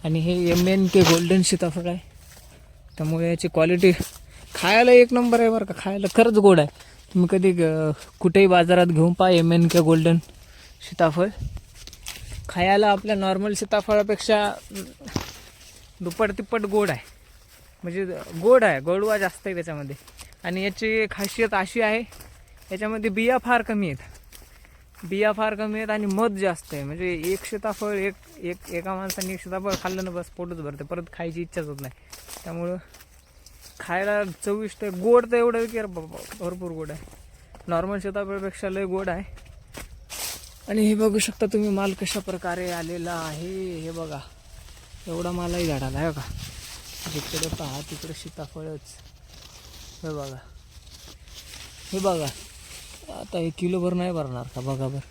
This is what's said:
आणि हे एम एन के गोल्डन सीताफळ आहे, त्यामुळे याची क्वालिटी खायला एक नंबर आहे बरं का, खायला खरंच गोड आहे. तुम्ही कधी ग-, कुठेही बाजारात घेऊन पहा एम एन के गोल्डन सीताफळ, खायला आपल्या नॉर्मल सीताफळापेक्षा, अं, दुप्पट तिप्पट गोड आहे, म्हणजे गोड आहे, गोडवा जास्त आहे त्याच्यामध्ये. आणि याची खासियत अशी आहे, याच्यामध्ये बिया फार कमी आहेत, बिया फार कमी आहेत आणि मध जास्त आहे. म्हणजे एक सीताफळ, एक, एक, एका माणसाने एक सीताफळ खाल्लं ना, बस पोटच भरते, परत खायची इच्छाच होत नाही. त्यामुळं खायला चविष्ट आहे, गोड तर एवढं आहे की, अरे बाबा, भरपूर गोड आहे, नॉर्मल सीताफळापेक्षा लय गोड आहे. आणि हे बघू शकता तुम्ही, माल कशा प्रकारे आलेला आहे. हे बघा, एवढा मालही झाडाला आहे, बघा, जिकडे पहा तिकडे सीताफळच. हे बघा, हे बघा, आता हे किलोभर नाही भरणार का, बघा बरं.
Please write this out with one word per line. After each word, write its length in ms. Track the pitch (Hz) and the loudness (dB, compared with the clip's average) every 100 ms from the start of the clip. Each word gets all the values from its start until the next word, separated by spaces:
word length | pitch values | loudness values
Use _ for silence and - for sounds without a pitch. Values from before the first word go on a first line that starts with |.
आणि 140 | 165 160 | 0 0
हे 160 | 165 180 175 | 0 0 2
एम 180 | 170 180 | 2 4
एन 180 | 190 190 | 4 4
के 160 | 190 | 6
गोल्डन 400 | 170 165 170 190 | 6 6 4 4
सीताफळ 460 | 180 180 175 170 175 | 4 2 -2 -4 -6
आहे, 100 | 175 - - - - - - - - - - | -6 -10 -20 -20 -20 -20 -20 -20 -20 -20 -6
त्यामुळे 320 | 156 165 170 | -4 0 0
याची 180 | 170 170 | 0 -2
क्वालिटी 440 | 165 160 175 185 175 - - - - - | 2 4 6 6 6 0 -12 -20 -20 -14
खायला 380 | - 175 214 247 | -2 4 6 10
एक 200 | 247 240 | 10 10
नंबर 280 | 247 240 233 | 6 4 4
आहे 100 | 226 | 4
बरं 140 | 226 | 2
का, 100 | 196 180 | -2 -6
खायला 280 | - 196 196 | -4 -2 0
खरंच 240 | 220 233 214 | 6 6 8
गोड 220 | 202 175 | 8 8
आहे. 80 | 147 - - - - | 6 -2 -20 -20 -4
तुम्ही 160 | 185 175 | 2 4
कधी 220 | 190 190 | 4 4
ग-, 400 | 175 160 160 156 151 - - | 4 2 2 0 -2 -8 -2
कुठेही 260 | 185 180 196 | 2 6 8
बाजारात 400 | 180 170 180 175 | 8 8 6 6
घेऊन 260 | 160 165 | 6 4
पहा 180 | 180 185 | 4 4
एम 220 | 175 165 | 6 6
एन 140 | 170 170 | 6 6
के 120 | 175 | 6
गोल्डन 380 | 160 160 160 165 - - - - - - - | 6 6 6 4 0 -20 -20 -20 -20 -20 -16
सीताफळ, 400 | - 165 151 190 - - - - - - - - - - - - | 0 2 2 -2 -2 -10 -10 -16 -20 -20 -18 -16 -16 -14 -14 -10
खायला 420 | - 180 202 208 | -2 2 4 4
आपल्या 260 | 196 208 202 | 2 0 -2
नॉर्मल 380 | 190 190 202 | 0 0 -2
सीताफळापेक्षा, 880 | 202 208 208 208 208 208 208 - 214 | -4 0 -2 2 2 2 -2 2 2
अं, 400 | 208 - - 202 190 - 277 - - - - - - - - - | 2 -4 -12 -16 -16 -16 -10 -10 -10 -16 -20 -20 -20 -20 -20 -10
दुप्पट 300 | 175 170 214 196 | -10 -2 -2 -2
तिप्पट 280 | 208 233 208 | -6 -4 0
गोड 240 | 208 202 | 0 0
आहे, 280 | 123 - - - - _ - - _ | -2 -8 -20 -20 -20 _ -20 -20 _
म्हणजे 200 | 175 175 190 160 151 165 | -10 -8 -6 -8 -10 -2
गोड 240 | 190 254 | 6 6
आहे, 160 | 220 143 | 6 2
गोडवा 360 | 143 185 214 214 | 0 0 0 0
जास्त 280 | 190 - 202 | -2 -4 -8
आहे 80 | |
त्याच्यामध्ये. 400 | 180 165 151 139 139 - - - - | -8 -8 -10 -10 -14 -18 -20 -20 -12
आणि 180 | 175 180 | -8 -4
याची 420 | 196 190 220 220 214 | -4 -4 -2 0 -2
खासियत 440 | - 196 - 226 | -4 -8 -2 0
अशी 260 | 208 185 233 | 0 -2 -2
आहे, 200 | 214 220 240 - - - - - - | 0 0 -6 -16 -20 -20 -20 -20 -12
याच्यामध्ये 400 | 185 214 220 214 | -8 -6 -4 -4
बिया 260 | 196 226 254 | 0 2 0
फार 180 | 240 240 | 2 -2
कमी 240 | 220 214 185 | 0 -2 -2
आहेत, 1200 | 135 - - - - - - - - - - 180 | -6 -12 -20 -20 -20 -20 -20 -20 -20 -20 -20 -8
बिया 220 | 196 214 | 0 0
फार 220 | 208 214 | 0 -4
कमी 240 | 214 214 214 | -4 -6 -6
आहेत 120 | 220 | -4
आणि 160 | 214 208 | -4 -2
मध 300 | 190 233 196 | 0 0 0
जास्त 380 | 196 170 - | -2 -2 -8
आहे. 80 | 147 | -10
म्हणजे 280 | 139 160 180 170 165 | -10 -6 -6 -4 -4
एक 120 | 190 | -4
सीताफळ, 520 | - 214 214 202 208 202 | -6 -8 -8 -6 -6 -4
एक, 160 | 196 190 - - | -4 -6 -20 -12
एक, 320 | 175 180 - | -10 -10 -10
एका 240 | 170 185 | -10 -8
माणसाने 380 | 190 190 185 185 | -8 -8 -8 -8
एक 100 | 185 | -10
सीताफळ 300 | 185 185 196 185 | -10 -8 -6 -6
खाल्लं 220 | 185 190 | -6 -8
ना, 60 | 185 | -8
बस 160 | 175 170 | -10 -12
पोटच 340 | - 175 170 | -12 -12 -10
भरते, 240 | 147 143 | -12 -12
परत 240 | 147 175 170 | -10 -10 -12
खायची 280 | - 170 165 | -10 -10 -8
इच्छाच 260 | 170 - 151 | -10 -8 -10
होत 140 | 139 | -10
नाही. 120 | 135 - - - - - | -14 -18 -20 -20 -20 -18
त्यामुळं 320 | - 170 170 180 - - - - _ _ - - - - | -12 -8 -8 -8 -12 -20 -20 -20 _ _ -20 -20 -20 -20
खायला 420 | - 180 202 208 202 165 | -6 -4 0 -2 -2 -6
चविष्ट 400 | - 202 214 - | -6 -4 -6 -8
आहे, 160 | 208 180 | -8 -2
गोड 300 | 202 240 233 | 6 6 6
तर 40 | 240 | 2
एवढं 220 | 233 226 | 2 0
आहे 80 | 226 | -4
की, 120 | 226 | -6
अरे 80 | 214 | -8
बाबा, 360 | 175 160 165 - - | -10 -12 -16 -16 -10
भरपूर 300 | 175 180 180 | -8 -8 -10
गोड 200 | 160 156 | -10 -10
आहे, 100 | 151 - - - - - - - | -12 -14 -20 -20 -20 -20 -20 -6
नॉर्मल 300 | 170 185 202 | -4 -4 -6
सीताफळापेक्षा 680 | 196 196 196 196 190 - 202 | -6 -6 -6 -6 -8 -8 -8
लय 160 | 190 | -6
गोड 240 | 196 185 190 | -4 -4 -4
आहे. 160 | 175 196 - - - - - - - - - - - - - - | -6 -8 -16 -20 -20 -20 -18 -18 -18 -16 -12 -12 -12 -18 -20 -4
आणि 180 | 208 214 | 2 2
हे 80 | |
बघू 240 | 214 220 208 | 4 2 2
शकता 280 | 202 - 208 | -2 -2 -2
तुम्ही, 180 | 208 208 | 0 0
माल 220 | 196 196 190 | 0 -2 -4
कशा 200 | 190 214 | -6 -6
प्रकारे 500 | 190 185 180 175 180 | -6 -8 -6 -6 -6
आलेला 440 | 175 165 175 170 | -6 -8 -8 -6
आहे. 680 | 170 160 151 175 190 185 170 | -6 -8 -8 -8 -8 -8 -8
हे 100 | 160 | -10
बघा, 300 | 165 160 143 - - - - - - - - - | -10 -10 -12 -14 -20 -20 -20 -20 -20 -20 -18 -10
एवढा 240 | 170 175 | -8 -6
मालही 360 | 175 175 175 170 | -6 -4 -4 -2
झाडाला 320 | 143 131 135 | -2 -4 -4
आहे, 120 | 165 | -4
बघा, 180 | 147 127 - - - - - - - - | -6 -10 -12 -12 -14 -16 -18 -18 -16 -10
जिकडे 360 | 151 139 160 160 | -10 -8 -8 -6
पहा 320 | 165 151 135 147 | -8 -10 -12 -14
तिकडे 220 | 147 160 | -14 -14
सीताफळच. 760 | 156 165 - 147 - 156 151 - - - - - - - - - - - - | -14 -16 -16 -16 -14 -14 -14 -18 -20 -20 -20 -20 -20 -20 -20 -20 -20 -20 -14
हे 60 | 165 | -12
बघा, 280 | 151 139 131 - - - - - - - - - - - - - - - | -10 -10 -14 -18 -20 -20 -20 -20 -20 -20 -20 -20 -20 -20 -20 -20 -20 -10
हे 60 | 190 | -4
बघा, 280 | 190 170 143 - - - - - - - - | -2 -2 -4 -10 -18 -20 -20 -20 -20 -20 -18
आता 260 | - - 180 | -16 -10 -6
हे 100 | 165 156 | -6 -4
किलोभर 340 | 175 185 180 | -4 -2 -2
नाही 200 | 180 180 | -2 -4
भरणार 340 | 170 139 123 123 | -4 -6 -8 -10
का, 60 | 131 | -10
बघा 280 | 127 135 131 | -6 -4 -6
बरं. 200 | 139 - | -8 -12